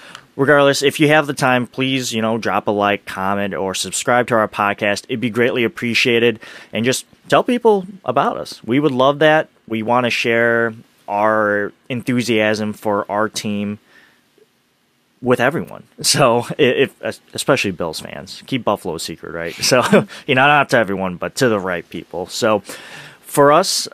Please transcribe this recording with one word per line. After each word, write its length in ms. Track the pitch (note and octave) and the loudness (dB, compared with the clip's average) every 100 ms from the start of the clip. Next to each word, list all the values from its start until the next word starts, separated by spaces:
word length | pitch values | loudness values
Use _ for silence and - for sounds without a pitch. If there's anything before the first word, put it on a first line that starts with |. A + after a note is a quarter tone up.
| - - - - | -20 -20 -12 -2
regardless, 460 | C3+ D3 C#3 C3+ | 4 6 6 4
if 160 | C#3 - | 0 2
you 100 | D3+ | 4
have 180 | D3+ C#3+ | 4 2
the 80 | |
time, 320 | C3+ C3+ B2+ A#2+ | 0 0 2 0
please, 460 | - C3 C3+ B2 | -4 -4 -2 -4
you 100 | A#2 | -2
know, 160 | A2 A2+ | -2 -2
drop 280 | G#2 F#2+ A2 | -2 -2 0
a 40 | |
like, 340 | G#2 G2+ G2+ - | 0 0 0 -4
comment, 480 | - F#2+ G2+ G2+ | -6 -4 -2 -4
or 200 | D#2+ F#2+ | -4 -6
subscribe 520 | F#2 F#2+ - - B2 A#2 | -6 -6 -6 0 0 2
to 60 | |
our 140 | A#2 G#2+ | 0 0
podcast. 560 | - G2+ G2+ G#2 G2+ - | 0 -2 0 -2 -4 -6
It'd 120 | A#2+ | -6
be 100 | A#2+ | -4
greatly 320 | G#2+ A#2+ B2 | 0 0 0
appreciated. 760 | A2+ - A#2+ A2 C3 A#2 A#2 A2 - - - | -2 -2 -4 -2 2 2 2 0 -8 -20 -10
And 120 | - | -4
just 220 | A#2 B2+ - _ - | -2 -2 -6 _ 0
tell 160 | C#3+ | 2
people 420 | G#3 A#3+ A#3 G3+ F#3 G3+ | 2 2 2 2 0 -10
about 320 | - A#2+ G3 - | -4 -2 -2 -4
us. 260 | - - | -10 -12
We 160 | - B2+ | -2 0
would 120 | D3 | 0
love 260 | B2 C3 C#3+ | 2 2 4
that. 280 | D#3 D#3 C#3+ _ - | 4 4 0 _ -8
We 140 | A2+ | -6
wanna 280 | A2 A#2+ A#2+ | 0 0 0
share 640 | - B2 A#2 A#2 A#2 A#2 A2+ - _ - | 0 0 2 2 2 0 -4 -16 _ -6
our 640 | G2+ G#2+ A2 G#2 G#2 G2+ - - | 0 2 2 2 0 -2 -8 -10
enthusiasm 840 | B2 A2 B2 A2+ A2 G#2+ G#2+ G#2+ | -6 -2 -2 0 2 2 0 -4
for 340 | G#2 G#2+ G2+ - | -6 -2 -2 -2
our 180 | G2+ G#2+ | -2 -2
team 500 | - A2 G2+ G#2 G#2 _ _ _ _ _ _ _ _ _ _ _ _ _ _ | -4 -6 -6 -6 -8 _ _ _ _ _ _ _ _ _ _ _ _ _ _
with 180 | A#2+ B2 | 0 2
everyone. 440 | B2 D3+ F2+ - - - | 2 0 -6 -12 -20 -6
So 440 | A#2 - C3 A#2+ A#2+ - | -2 2 4 2 0 2
i-, 40 | |
if, 380 | C3 - B2+ - - G2+ _ | 2 4 0 -2 -10 -10 _
especially 360 | - - C3+ G#2 | -6 0 0 0
Bills 300 | F2 E2+ D#2+ | -4 -6 -8
fans, 420 | - D2 D#2 - - | -12 -14 -16 -18 -8
keep 180 | C3 | -4
Buffalo 320 | A2 G2+ F#2+ D#2+ | -2 -2 -4 -8
a 40 | |
secret, 320 | - E2 E2 | -8 -12 -12
right? 220 | E2 E2+ | -10 -10
<laughs> 80 | - | -6
So, 200 | - B2+ A#2 G#3 - - - | 2 2 4 4 2 -4 -2
you 80 | |
know, 120 | B2+ C#3 | 2 4
not 240 | D3 C3+ | 4 4
to 60 | B2+ | 2
everyone, 380 | G2+ G2 F#2+ F2 | 0 -2 -6 -6
but 180 | F2+ - | -8 0
to 120 | C3 | 2
the 100 | G#2 | 2
right 300 | F#2 F2 - | -2 -6 -8
people. 380 | F2 - E2 F2+ | -14 -12 -10 -10
So 340 | - A2+ G#2+ - - - - - - | -2 0 0 -2 -16 -18 -20 -20 -20
for 320 | - - C#3+ | -4 4 6
us 340 | D#3 G3 - - | 6 2 -2 -4